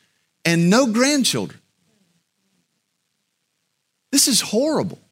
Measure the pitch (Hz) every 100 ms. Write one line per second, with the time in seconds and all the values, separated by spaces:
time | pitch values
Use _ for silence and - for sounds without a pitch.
0 | _ _ _ _ 160 170 170 214 269 214
1 | 262 294 240 123 90 - _ _ _ _
2 | _ _ _ _ 196 190 _ _ _ _
3 | _ _ _ _ _ _ _ _ _ _
4 | _ 277 - 220 - 208 294 277 151 -
5 | _